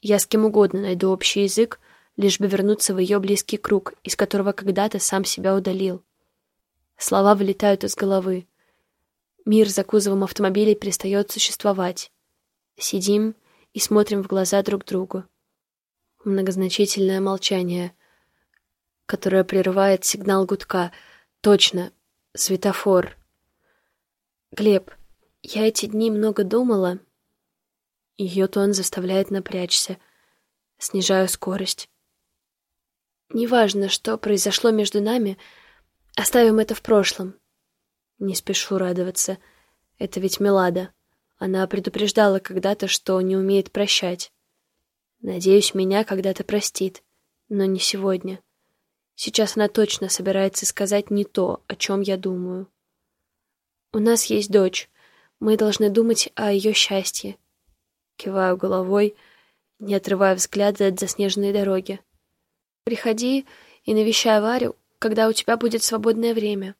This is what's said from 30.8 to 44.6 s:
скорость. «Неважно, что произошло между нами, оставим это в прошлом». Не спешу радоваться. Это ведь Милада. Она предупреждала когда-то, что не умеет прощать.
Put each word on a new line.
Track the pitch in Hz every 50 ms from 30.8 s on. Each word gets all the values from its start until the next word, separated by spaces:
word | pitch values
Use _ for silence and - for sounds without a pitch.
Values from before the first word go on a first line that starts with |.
| - - - 196 185 - 196 190 190 185
скорость. | - - - - 185 196 190 180 - - - _ _ _ _ _ _ _ _ _ _ _ _ _ _ _ _ _ _ _ _ _ _ _ _ _ _ _ _ _
«Неважно, | - 233 233 233 247 240 226 202 196 202 196 196
что | - - _ - 226 220
произошло | - 214 208 190 - 208 190 - - 233
между | 220 214 208 202 - 208
нами, | 202 214 233 247 226 202 196 - - - - - _ _ _ _ _ _ _ _ _ _ _ -
оставим | 208 - - 247 240 226 214 220
это | 220 220 226
в | -
прошлом». | _ - 226 208 196 - - - 190 185 190 _ _ _ _ _ _ _ _ _ _ _ _ _ _ _ _ _
Не | 202 196 185
спешу | - - - 196 - - - 202 190
радоваться. | 185 180 180 180 180 185 180 - - - 190 190 _ _ _ _ _ _ _ _ _ _ _ _
Это | - 185 - 190
ведь | 185 190 - -
Милада. | 202 202 202 196 185 180 175 180 185 190 _ _ _ _ _ _ _ _ _ _
Она | - 185 190 190 190
предупреждала | 185 - 202 185 - - 214 208 208 - - 214 202 190 190
когда-то, | 190 - 185 185 180 196 208 208 - 190
что | - - _ - 190 185
не | 185 185 190 190
умеет | 190 190 196 196 190 -
прощать. | _ - 202 202 - - - 180 175 175 - - _ _ _ _ _ _